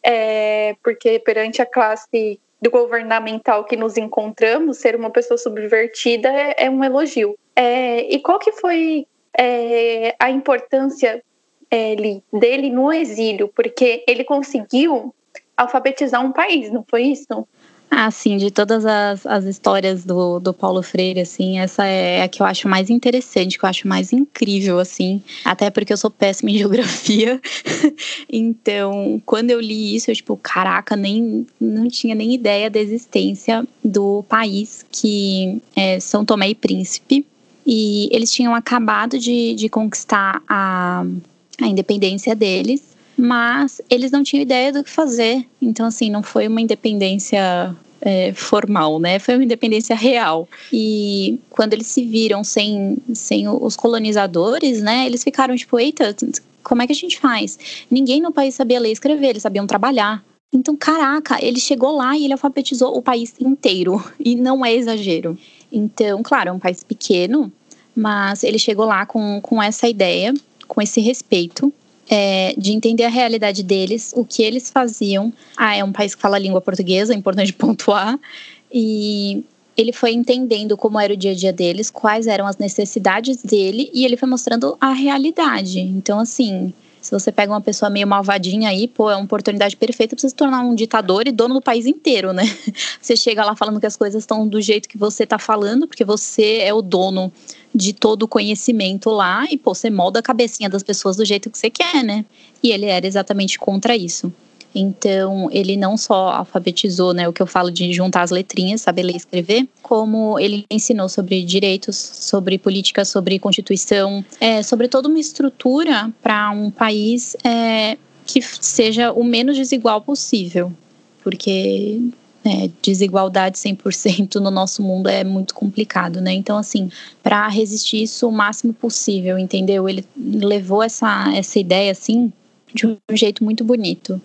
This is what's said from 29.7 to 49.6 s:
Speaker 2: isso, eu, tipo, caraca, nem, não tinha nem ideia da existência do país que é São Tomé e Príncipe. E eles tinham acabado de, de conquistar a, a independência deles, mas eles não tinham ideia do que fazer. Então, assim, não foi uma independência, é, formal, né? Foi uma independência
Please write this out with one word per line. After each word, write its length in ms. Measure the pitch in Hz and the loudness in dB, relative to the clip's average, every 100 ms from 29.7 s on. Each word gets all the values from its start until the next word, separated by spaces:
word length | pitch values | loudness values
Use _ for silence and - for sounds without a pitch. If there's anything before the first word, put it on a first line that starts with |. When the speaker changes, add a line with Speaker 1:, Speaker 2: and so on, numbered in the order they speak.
| 214 214 220 | -4 -2 -2
Speaker 2:
isso, 140 | 233 | -2
eu, 60 | 214 | -4
tipo, 200 | - 196 | -4 -6
caraca, 580 | - - 190 185 - 208 | -4 -2 0 -2 -2 -2
nem, 500 | 196 214 233 220 240 _ | 0 0 0 -2 -6 _
não 260 | 226 214 240 | -2 0 -2
tinha 280 | - 226 220 | -2 -4 -2
nem 180 | 220 | 0
ideia 340 | 254 214 202 214 | 0 2 0 0
da 120 | 214 | 0
existência 840 | 208 233 - 196 190 196 - 226 240 _ | 0 -4 -2 0 0 -2 -2 -2 -2 _
do 420 | 220 202 202 202 202 | 0 2 0 -2 0
país 560 | 220 226 196 214 - - | 0 0 -2 -6 -12 -14
que 680 | - 220 208 196 190 185 208 _ - | -2 0 0 0 0 -2 -4 _ -2
é 240 | 190 185 | 0 0
São 260 | - 208 208 | 0 -2 0
Tomé 240 | 214 196 | 0 0
e 60 | 220 | 0
Príncipe. 680 | - 185 185 - _ 277 - _ _ _ 302 | -2 -2 -4 -8 _ 0 0 _ _ _ 0
E 440 | 220 214 208 208 | 2 2 0 0
eles 200 | - 233 | 0 0
tinham 220 | - 240 233 | 0 0 0
acabado 640 | - 240 220 208 226 269 | 0 0 0 0 -2 -2
de, 340 | 240 240 233 | 0 0 0
de 160 | 220 220 | -2 -2
conquistar 720 | 226 220 - - 208 196 - - | -2 -2 -6 -2 0 0 -2 -2
a, 560 | 208 190 185 180 180 180 180 - _ _ - | -2 0 0 0 -2 -4 -6 -10 _ _ -4
a 60 | 226 | 0
independência 680 | 196 190 202 196 196 - 220 | 0 0 0 0 0 -2 0
deles, 460 | 208 185 196 277 _ _ _ - | 2 0 0 -2 _ _ _ 0
mas 640 | 240 240 233 262 277 - - | 2 2 2 2 0 -4 0
eles 220 | 247 254 | 2 4
não 120 | 285 | 0
tinham 180 | 277 285 | 2 0
ideia 320 | 269 254 262 | 2 2 2
do 100 | 285 | 0
que 60 | 285 | -4
fazer. 560 | - 302 233 226 254 247 _ | -2 0 2 2 0 -4 _
Então, 240 | 240 220 226 | -2 0 -2
assim, 240 | 220 220 | 0 -2
não 140 | 208 | -2
foi 240 | 202 226 214 | -2 0 0
uma 120 | 226 | 0
independência, 1160 | 226 226 226 208 190 196 - 202 190 180 180 175 - _ | 0 0 0 0 0 -2 0 2 2 0 -2 -6 -16 _
é, 320 | 196 190 185 | 0 2 0
formal, 640 | 190 - 208 202 202 156 156 | -4 0 0 2 2 2 2
né? 180 | 175 190 | 0 0
Foi 180 | - 247 | 2 2
uma 80 | 254 | 2
independência 500 | 233 | 0